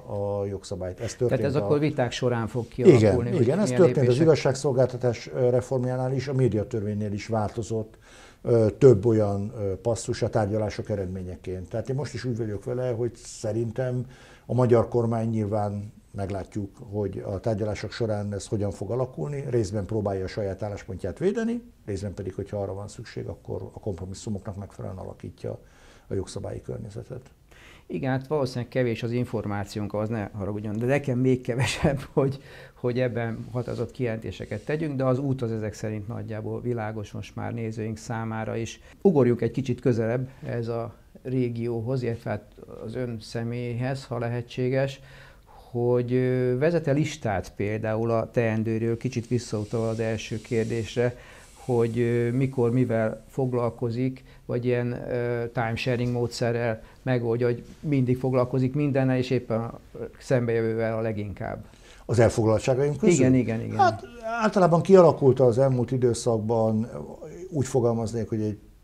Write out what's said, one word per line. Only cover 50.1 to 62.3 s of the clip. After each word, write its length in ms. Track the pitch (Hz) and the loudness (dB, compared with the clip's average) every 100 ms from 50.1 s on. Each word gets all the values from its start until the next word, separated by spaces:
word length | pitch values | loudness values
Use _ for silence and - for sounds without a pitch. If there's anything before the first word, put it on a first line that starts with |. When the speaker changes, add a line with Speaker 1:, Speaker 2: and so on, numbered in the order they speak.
| 110 - 110 | -2 -4 -8
Speaker 2:
kérdésre, 760 | - 113 113 117 107 120 120 120 - - - | -2 0 0 -2 -2 0 0 -2 -18 -20 -20
hogy, 440 | - - 120 117 117 | -12 0 2 2 2
ö, 320 | 117 120 120 | 2 2 2
mikor, 400 | 127 131 131 117 | 2 0 2 2
mivel 520 | 127 117 110 110 - - | 4 2 2 0 -2 -8
foglalkozik, 960 | - 131 123 120 - 120 117 131 131 - - - | -4 0 0 0 -2 -4 0 -2 -4 -18 -18 -6
vagy 180 | 120 | -2
ilyen, 280 | 123 120 123 | 0 0 0
ö, 520 | - - 123 120 120 120 | -4 -4 -2 -2 -2 -2
time 240 | 123 113 113 | -2 -2 -2
sharing 360 | 131 120 123 | -2 0 0
módszerrel 720 | 120 117 - 120 120 117 113 - - | 0 -2 0 0 0 0 -2 -8 -8
megoldja, 440 | 131 123 117 117 120 | -2 0 2 2 2
hogy 180 | 120 - - | 0 -6 -8
mindig 380 | 156 139 123 127 | 0 2 4 2
foglalkozik 560 | 131 127 123 131 127 | 2 2 2 2 0
mindennel, 420 | 147 147 131 131 127 | 0 0 2 2 2
és 140 | 127 | 2
éppen 300 | 123 - 113 | 0 0 -4
a 180 | 117 - - - 117 - | -4 -12 -16 -12 -12 -10
szembejövővel 800 | - 127 117 113 113 113 113 113 | 0 2 2 0 0 0 0 0
a 40 | |
leginkább. 640 | 113 104 104 95 110 110 - - - - - | -2 -4 -6 -8 -8 -8 -12 -20 -20 -14 0
Speaker 1:
Az 120 | 117 | 6
elfoglaltságaim 800 | 110 | 6